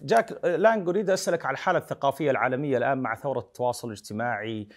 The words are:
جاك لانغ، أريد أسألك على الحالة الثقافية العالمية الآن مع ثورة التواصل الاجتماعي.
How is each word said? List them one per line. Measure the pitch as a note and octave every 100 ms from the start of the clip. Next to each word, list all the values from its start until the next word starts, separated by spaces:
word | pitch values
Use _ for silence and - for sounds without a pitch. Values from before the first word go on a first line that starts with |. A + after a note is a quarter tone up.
| C#3
جاك | A3+ A3 C4+ E3+
لانغ، | D#3+ A3 A3+ F3
أريد | F#3 G3
أسألك | F#3+ - E3+ C3+
على |
الحالة | C3+ F#3+ E3
الثقافية | - - C#3 - D3
العالمية | B2 B2 C3 D3 B2
الآن | B2 C3+
مع | B2 A2+
ثورة | C#3+ C3
التواصل | - - B2 A#2+ A#2+
الاجتماعي. | G2+ - G#2+ A#2+ A2 G#2+ A2 G#2